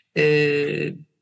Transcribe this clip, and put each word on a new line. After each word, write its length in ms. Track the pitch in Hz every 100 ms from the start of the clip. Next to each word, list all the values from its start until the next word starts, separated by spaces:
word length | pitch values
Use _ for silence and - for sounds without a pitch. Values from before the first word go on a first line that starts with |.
| _ 156
Ee, 760 | 151 151 147 147 143 151 - - - _